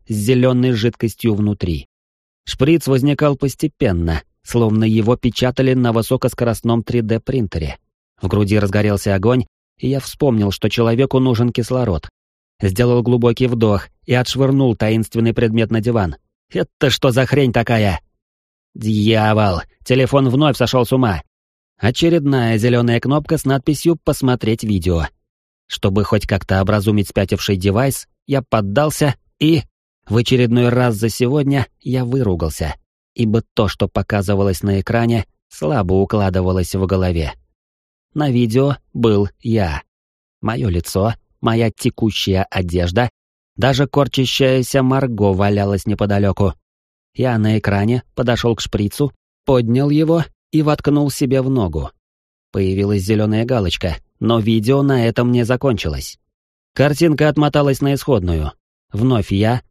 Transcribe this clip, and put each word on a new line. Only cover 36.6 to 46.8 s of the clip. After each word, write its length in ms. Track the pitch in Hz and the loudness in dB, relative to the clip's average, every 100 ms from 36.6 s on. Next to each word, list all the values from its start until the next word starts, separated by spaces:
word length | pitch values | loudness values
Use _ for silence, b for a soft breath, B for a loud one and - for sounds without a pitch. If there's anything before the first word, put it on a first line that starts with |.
| 87 | -2
в 120 | 95 95 | -2 -2
голове. 480 | 95 90 85 71 - _ _ _ _ _ _ _ | 0 0 -2 -4 -10 _ _ _ _ _ _ _
На 160 | 151 147 | -4 0
видео 480 | 123 117 123 143 - _ | 0 2 2 0 -2 _
был 340 | 131 117 101 98 _ | 0 2 2 0 _
я. 400 | 117 113 87 71 - _ _ _ _ - | -2 0 0 -4 -10 _ _ _ _ -8
Мое 300 | 107 127 113 | -6 -4 -2
лицо, 460 | 87 - 95 107 - _ - | -2 -2 -2 -2 -2 _ -6
моя 280 | 117 113 113 | -2 2 0
текущая 760 | - 123 - 113 - 101 95 - | 0 -4 -2 -2 -2 -2 0 -2
одежда, 600 | 98 90 90 87 98 123 _ _ _ _ - | -4 -2 -2 0 0 -2 _ _ _ _ -2
даже 300 | 127 131 139 | 0 2 0
корчащаяся 960 | 143 135 - 127 - 131 131 123 135 | 0 0 0 -2 0 2 2 0 0
Марго 500 | 127 135 131 107 101 | 2 0 0 0 0
валялась 520 | 95 101 101 101 98 107 | 2 0 0 0 -2 -2
неподалеку. 680 | 98 104 101 101 92 95 - _ _ | -2 0 0 0 0 -2 -2 _ _